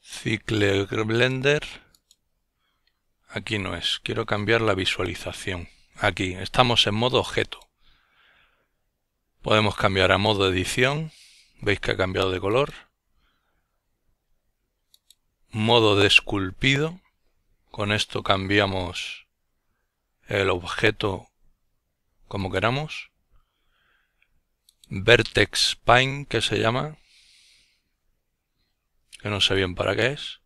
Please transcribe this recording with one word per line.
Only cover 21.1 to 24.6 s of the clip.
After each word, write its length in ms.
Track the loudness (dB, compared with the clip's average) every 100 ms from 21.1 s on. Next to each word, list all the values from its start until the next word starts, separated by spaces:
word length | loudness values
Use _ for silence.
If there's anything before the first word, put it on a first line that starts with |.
| -4 -10 _ _ _ _ _ _ _ _ _ _
como 240 | -6 -4
queramos. 580 | 0 0 0 -6 -12 -18 _ _ _ _ _ _ _ _ _ _ _ _ _ _ _